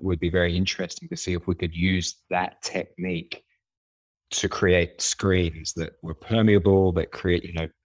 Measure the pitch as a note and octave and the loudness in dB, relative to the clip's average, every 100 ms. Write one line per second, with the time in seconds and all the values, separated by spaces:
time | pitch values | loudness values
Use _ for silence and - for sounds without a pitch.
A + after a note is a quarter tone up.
0 | F2+ E2+ F2 F2+ F2 F2 F#2+ - F2 - | -2 0 0 2 2 2 -2 -2 -8 -8
1 | E2+ E2+ - F2 F#2 F2 E2+ E2 F#2 F#2 | -12 -8 -4 -4 -2 -2 -4 -2 0 0
2 | E2+ - - F2+ F2+ - - F#2 - - | -2 -10 -4 -2 -2 -6 -8 -8 -8 -8
3 | F#2 E2+ - - _ _ _ _ _ _ | -6 -6 -8 -16 _ _ _ _ _ _
4 | _ _ - - G2 - F#2+ F2+ E2+ - | _ _ -10 -4 -4 0 4 4 2 -2
5 | - - G2 F#2 E2+ D#2+ D#2 - D#2+ _ | -6 -2 0 2 0 -4 -10 -8 -8 _
6 | E2 D#2 - A2+ A2 G2+ F#2 F#2+ F#2+ F2 | -12 -12 -2 2 6 6 6 4 4 2
7 | - - F#2 F2 F2 E2 D#2+ _ | -4 -4 -2 -2 -2 -8 -8 _